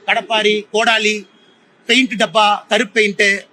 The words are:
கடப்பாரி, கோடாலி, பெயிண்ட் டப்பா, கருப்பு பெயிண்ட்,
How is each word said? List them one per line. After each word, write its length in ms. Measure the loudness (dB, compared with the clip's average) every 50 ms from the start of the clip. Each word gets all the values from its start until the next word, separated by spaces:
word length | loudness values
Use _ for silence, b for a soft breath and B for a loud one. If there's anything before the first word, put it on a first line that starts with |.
| -4
கடப்பாரி, 600 | -4 -2 -2 -2 -2 -2 0 0 0 0 -2 -4 -4
கோடாலி, 560 | -2 0 0 2 2 0 0 -2 -4 -4 -8 -16 _ _ _ _ _ _ _ _ _ _ _
பெயிண்ட் 380 | 0 0 2 0 0 0 -2 -2
டப்பா, 440 | 0 2 2 2 2 0 -2 -2
கருப்பு 260 | -2 0 0 0 0 0
பெயிண்ட், 520 | 0 0 0 0 0 0 0 0 -2 -6 -16